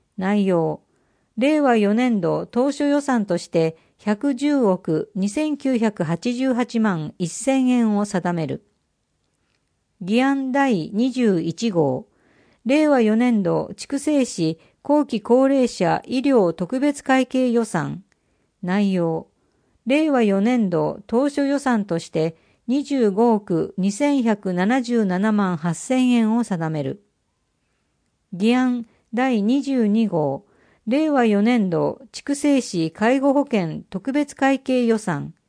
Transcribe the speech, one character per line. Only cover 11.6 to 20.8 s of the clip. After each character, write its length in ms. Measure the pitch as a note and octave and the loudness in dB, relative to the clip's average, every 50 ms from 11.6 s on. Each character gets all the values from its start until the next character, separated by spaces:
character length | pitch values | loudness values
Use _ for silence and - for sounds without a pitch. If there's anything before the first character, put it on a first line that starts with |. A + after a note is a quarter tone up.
| A3 A#3 | -4 -2
号、 360 | F3+ E3+ D3+ C#3 B2+ C3+ - _ _ _ _ _ _ _ _ _ _ _ - | 0 0 0 0 0 -4 -6 _ _ _ _ _ _ _ _ _ _ _ -2
令 220 | A3+ C4+ D#4 D#4 D4+ | 0 2 2 4 4
和 140 | C#4+ B3+ | 4 4
四 160 | A3+ G#3+ G#3+ A3+ | 4 4 2 2
年 260 | B3 B3 A#3 G#3 F#3 | 2 2 2 2 2
度 300 | E3+ E3 D#3 D#3+ - G3+ | 0 0 0 -2 -4 -10
筑 240 | - - - C#4+ C#4 | -16 -10 -6 -6 -4
西 260 | - D#4 D4+ C#4+ B3 | -2 0 2 2 0
市 320 | A#3+ - - E3 D#3+ E3 - _ _ _ _ | 0 -2 -2 -2 -2 -2 -4 _ _ _ _
後 240 | - - D4 D4+ C#4+ | -4 0 0 0 0
期 160 | C#4+ B3 G3+ | 0 -4 -6
高 280 | - - A#3 B3+ C4+ C4+ | 0 2 2 4 4 4
齢 180 | C#4 C4+ B3+ A#3 | 4 2 2 0
者 340 | - - F#3 D#3+ D#3+ - - | 0 0 0 0 0 0 -2
医 140 | - A#3+ C4 | -4 -6 -2
療 340 | B3+ C#4+ C4+ A#3 F#3+ E3+ E3 | 0 2 4 4 4 2 0
特 260 | - F3+ - B3+ C4 | -2 -6 -4 -2 0
別 240 | C#4 D4 C#4+ - - | 0 0 -2 -2 -2
会 240 | - C4 C4 B3+ - | 0 2 2 2 0
計 240 | - B3+ B3+ B3 | 0 0 0 2
予 120 | A#3 A#3 A3+ | 2 0 0
算。 380 | - - E3+ D3 C#3 D3 F3+ - _ _ _ _ _ _ _ _ _ _ - - | 0 -2 -4 -4 -4 -6 -10 -12 _ _ _ _ _ _ _ _ _ _ -10 -6
内 300 | F3+ F#3 G#3 G#3 G3 F#3+ | -2 0 0 0 2 0
容、 340 | F3+ E3+ E3 D#3+ D#3+ - _ _ _ _ _ _ _ _ _ _ _ - | 0 0 0 -2 -4 -8 _ _ _ _ _ _ _ _ _ _ _ -4
令 240 | A3 C4+ D4+ D#4+ D#4 | 0 0 2 2 2
和 140 | C#4 B3 A3+ | 2 2 2
四 180 | G3+ G3 G3 | 2 2 2
年 280 | G3+ A#3+ B3+ A#3+ A3 F#3 | 2 2 2 2 0 0
度 320 | F3 D#3 | 0 0